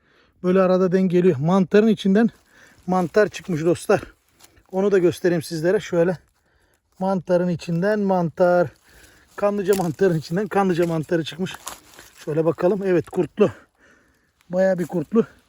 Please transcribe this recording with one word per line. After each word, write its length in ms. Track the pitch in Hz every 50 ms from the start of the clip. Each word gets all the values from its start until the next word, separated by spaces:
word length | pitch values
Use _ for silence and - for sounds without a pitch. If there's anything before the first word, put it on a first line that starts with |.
| _ _ _ _ _ _ _ _ -
Böyle 180 | 180 185 190
arada 300 | 185 180 185 185 190 180
denk 200 | 180 190 190 185
geliyor. 260 | 175 180 175 190 147 127
Mantarın 480 | 147 165 190 196 180 - - 208 214
içinden 420 | 226 196 - - 196 190 220 240 - - _ _ _ _ _ - - _ _ _
mantar 400 | 175 180 185 180 - - 214 208
çıkmış 340 | - - - - - 170 143
dostlar. 400 | 160 175 156 - - - 196 151 - - - _ _ _ _ _ - _ _ _ _ _
Onu 200 | 185 190 196 208
da 60 | 202
göstereyim 440 | 190 170 170 - - - 175 180 165
sizlere. 380 | - - 165 156 156 180 202 202
Şöyle 380 | - - 180 170 170 190 170 - _ _ _ _ _ _ _ _ _ _ _ _ _ _ _ -
mantarın 500 | 185 190 196 180 - - 180 175 180 180
içinden 500 | 175 - - 175 170 165 190 208 214 214
mantar. 680 | 202 190 185 180 170 156 - - 180 175 175 175 170 - - _ _ _ - - - - _ _ _ _ _
Kanlıca 400 | - 202 208 202 202 185 185 202
mantarın 420 | 190 175 170 143 - 196 190 165
içinden 300 | 156 - - 165 196 214
kanlıca 400 | - - 202 196 185 170 165 175
mantarı 360 | 170 165 160 156 - 180 160 147
çıkmış. 320 | - 147 160 185 - - - - - - - _ _ - - - - _ - -
Şöyle 200 | 165 147 160 160
bakalım. 360 | 165 147 - 180 175 214 185 196
Evet, 240 | 190 180 151 - -
kurtlu. 420 | - 185 160 - _ - 202 120 - - _ _ _ _ _ _ _ _ _ _ _ _ _ _ _ _ _ -
Bayağı 300 | 175 185 190 190 185 175
bir 80 | 165
kurtlu. 380 | - - 170 143 - 208 226 - - - _ _